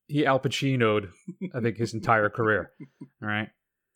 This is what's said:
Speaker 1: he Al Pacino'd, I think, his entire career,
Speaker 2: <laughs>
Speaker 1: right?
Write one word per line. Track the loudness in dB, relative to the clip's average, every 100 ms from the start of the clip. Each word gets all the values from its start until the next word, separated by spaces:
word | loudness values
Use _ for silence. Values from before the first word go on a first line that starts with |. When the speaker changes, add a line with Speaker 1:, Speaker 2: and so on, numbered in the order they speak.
| -6
Speaker 1:
he | -2
Al | 2 2
Pacino'd, | 0 -2 0 2 4 2 0 -10 -16 -12 -8
I | -4
think, | -2 -2
his | -4
entire | -2 2 2 2
career, | 0 0 0 -2 -12 -20 _
Speaker 2:
<laughs> | -20 _
Speaker 1:
right? | -6 -4 -6 _ _ _ _